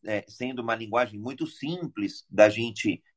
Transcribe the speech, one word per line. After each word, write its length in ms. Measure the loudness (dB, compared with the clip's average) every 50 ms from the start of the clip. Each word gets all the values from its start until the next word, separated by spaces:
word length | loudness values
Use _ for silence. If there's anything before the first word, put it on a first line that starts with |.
| -6
é, 200 | -4 -4 -4 -4
sendo 340 | -8 -10 -8 -8 -6 -6 -6
uma 140 | -4 -4 -4
linguagem 440 | -4 -4 -2 0 0 0 0 -4 -8
muito 260 | -8 -8 -6 -6 -8
simples 760 | -8 -8 -8 -6 -6 -6 -6 -6 -8 -6 -4 -4 -4 -6 -8 _ _
da 200 | 8 8 8 8
gente, 540 | 8 2 -4 -4 -4 -2 -2 -2 -2 -2 _ _ _